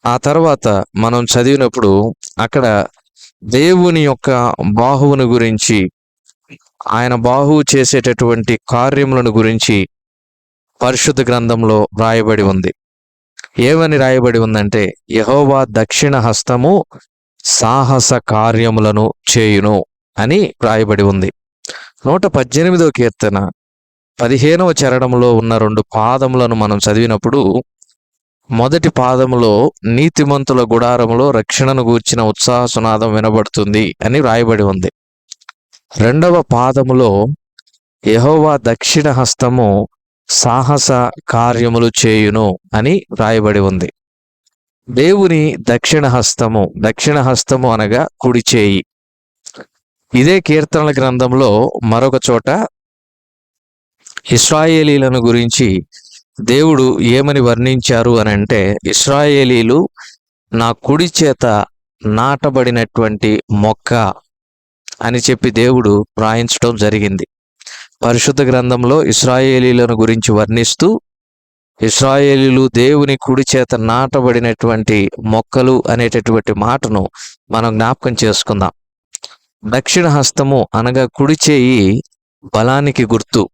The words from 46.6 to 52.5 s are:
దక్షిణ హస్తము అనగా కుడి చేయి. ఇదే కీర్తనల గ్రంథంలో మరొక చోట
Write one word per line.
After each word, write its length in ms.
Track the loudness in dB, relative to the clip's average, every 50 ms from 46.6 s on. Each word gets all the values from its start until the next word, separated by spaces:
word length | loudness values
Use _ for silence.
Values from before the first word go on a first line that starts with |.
| -2 -2 -4
దక్షిణ 440 | -4 -4 -4 -4 -2 -2 0 0 0
హస్తము 520 | 0 0 -2 -2 -2 -2 -2 0 0 0
అనగా 360 | 0 0 -2 -2 0 -2 -2 -4 _ _
కుడి 220 | -2 0 0 0 0 0 0
చేయి. 280 | 2 2 2 0 -2 -4 _ _ _ _ _ _ _ _ _ _ _ _ -20 _ -20 -20 _ _ _ _ _ _ _ _ _ 0
ఇదే 260 | 2 2 2 2 0
కీర్తనల 500 | 0 0 0 0 0 -2 -2 -2 0 0
గ్రంథంలో 800 | 0 0 -2 -2 0 0 0 0 2 2 2 2 2 2 0 -2 -4 -4 -2
మరొక 300 | 0 0 2 0 0 0 -2 0 0
చోట 360 | -2 0 0 -2